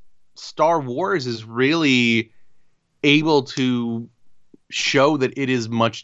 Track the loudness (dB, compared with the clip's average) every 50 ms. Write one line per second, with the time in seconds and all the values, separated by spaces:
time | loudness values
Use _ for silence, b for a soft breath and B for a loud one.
0 | -20 -20 -20 -20 -20 _ _ -20 -18 -12 -4 0 2 2 2 0 -2 -4 -6 -4
1 | -4 -2 -2 -2 -4 -4 -8 -8 -10 -10 -4 0 0 0 2 2 2 2 4 4
2 | 4 2 2 0 -2 -4 _ -20 -20 -20 -20 -20 -20 _ _ _ _ _ _ _
3 | 2 4 4 4 4 2 2 2 0 -2 -4 -2 -2 0 0 -2 -2 -4 -6 -6
4 | -8 -12 _ _ -20 -20 -20 -20 -20 _ _ -20 _ _ -8 -6 -4 0 2 2
5 | 4 4 2 2 0 -2 -2 -4 -4 -2 -2 -2 -2 -2 -2 0 0 0 0 -4